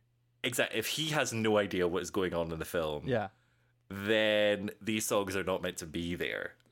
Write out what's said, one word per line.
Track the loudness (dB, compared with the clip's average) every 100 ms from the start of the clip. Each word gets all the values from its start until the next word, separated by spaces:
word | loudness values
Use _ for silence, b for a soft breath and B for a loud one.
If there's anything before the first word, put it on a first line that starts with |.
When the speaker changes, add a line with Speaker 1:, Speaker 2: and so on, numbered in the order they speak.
| _ _ _ _
Speaker 1:
Exactly. | -4 0 0 0
If | -2
he | -2 -2
has | 0 0
no | 2 4 4
idea | 4 2 2
what | 0
is | -2
going | 0 0
on | 0 -2
in | -4
the |
film, | -4 -2 -2 -4 -2
Speaker 2:
Yeah. | -2 -4 _ _ _ _ _ -14
Speaker 1:
then | -6 2 4 4 4 4 2 -2 -6
these | -2 -2 2
songs | 0 2 -2
are |
not | 0 -2
meant | -2 -6
to | -8
be | -4 -4
there. | -2 -4 -4 -8 -12 _